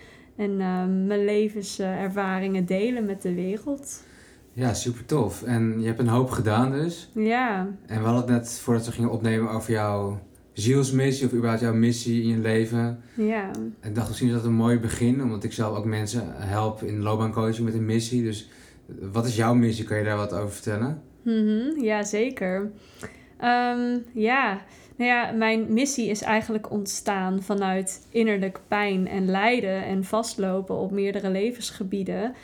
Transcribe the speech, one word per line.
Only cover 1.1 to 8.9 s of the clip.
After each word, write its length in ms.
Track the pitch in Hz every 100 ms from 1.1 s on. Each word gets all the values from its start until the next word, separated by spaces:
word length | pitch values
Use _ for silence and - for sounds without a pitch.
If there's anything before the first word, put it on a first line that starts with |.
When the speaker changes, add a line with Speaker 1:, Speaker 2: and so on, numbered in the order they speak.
| 208 202
Speaker 1:
levenservaringen 1400 | 208 214 214 196 - 190 185 196 196 196 190 190 190 180
delen 400 | 190 220 247 208
met 160 | 196
de 120 | 185
wereld. 720 | 175 185 214 285 277 277 - - - - - -
Speaker 2:
Ja, 200 | - 127
super 320 | 104 120 117 -
tof. 380 | 151 104 -
En 380 | 120 117 113 110
je 60 | 113
hebt 120 | 107
een 80 | 120
hoop 220 | 120 131
gedaan 420 | 107 104 110 131
dus. 380 | 139 165 170 -
Speaker 1:
Ja. 540 | 226 214 240 254 196 190 196 -
Speaker 2:
En 120 | 110
we 40 |
hadden 180 | 110 120
het 100 | 120
net, 280 | 120 - -
voordat 260 | - 117
we 60 | 113